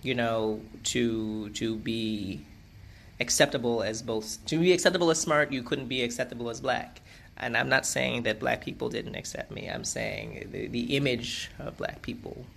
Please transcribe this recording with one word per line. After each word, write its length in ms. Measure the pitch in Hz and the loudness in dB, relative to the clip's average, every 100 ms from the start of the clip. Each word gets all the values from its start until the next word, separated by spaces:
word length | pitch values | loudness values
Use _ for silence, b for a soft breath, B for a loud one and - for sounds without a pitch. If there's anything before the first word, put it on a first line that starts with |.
you 120 | 127 | -2
know, 460 | 123 117 113 110 107 107 - | 2 2 2 2 -2 -6 -8
to, 640 | - 123 117 110 110 107 107 | -2 2 2 2 -2 -4 -6
to 260 | 107 113 110 | -4 -4 -2
be 640 | 110 113 110 107 95 92 - - - - B B B B | -2 -2 -2 -2 -4 -8 -10 -20 -20 -20 B B B B
acceptable 640 | 123 - 143 139 120 117 | 2 6 6 4 2 2
as 200 | 101 110 | 0 -2
both, 420 | 117 113 107 - - | -2 -2 -4 -8 -2
to 120 | 156 | 4
be 140 | 175 | 6
acceptable 380 | 180 180 175 170 | 6 6 6 6
as 100 | 160 | 4
smart, 320 | - 147 147 | 4 4 4
you 100 | 135 | 0
couldn't 240 | 120 139 123 | -2 -2 -2
be 160 | 127 | 0
acceptable 480 | 120 120 127 120 117 | 0 -2 -4 -4 -6
as 100 | 117 | -2
black. 400 | 131 120 - - - B B - | 0 0 -2 -12 -20 B B -6
And 160 | 120 117 | 0 2
I'm 120 | 131 | 4
not 180 | 131 - | 4 4
saying 380 | 131 127 120 | 2 2 2
that 160 | 113 107 | 0 2
black 240 | 127 120 | 2 0
people 240 | - - 123 | -2 -4 -4
didn't 260 | 113 110 | -4 -6
accept 380 | - - - - | -8 -8 -8 -8
me. 160 | 104 - | -8 -8
I'm 160 | - | -6
saying 640 | 113 - 110 101 110 104 - | -4 -4 -4 -4 -6 -8 -8
the, 160 | 98 104 | -6 -4
the 300 | 120 120 139 | -2 2 2
image 540 | 139 120 120 - - - | 2 0 -2 -6 -8 -10
of 160 | 139 - | -10 -6
black 260 | - - | -6 -6
people 420 | - - - - 131 | -8 -8 -8 -10 -12